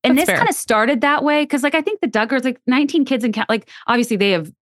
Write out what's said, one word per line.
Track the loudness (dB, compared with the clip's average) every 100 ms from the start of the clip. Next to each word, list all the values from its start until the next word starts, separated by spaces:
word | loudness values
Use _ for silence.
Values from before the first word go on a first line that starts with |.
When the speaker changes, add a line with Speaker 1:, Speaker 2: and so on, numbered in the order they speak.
Speaker 1:
And | 2 2
Speaker 2:
That's | 2
Speaker 1:
this |
Speaker 2:
fair. | 2
Speaker 1:
kinda | 0
started | -2 0 2 2 2
that | 0 0
way, | 0 0 0
'cause, | -2
like, | 0
I | 0
think | -2 -4
the | -2
Duggars, | -2 0 0
like, | -2 -4 0
nineteen | 0 2 0
kids | 0 0
and | -2
ca-, | -2 -2
like, | -4 -4 -12 -2
obviously | 0 0 0
they | 2
have | 0 -4 -16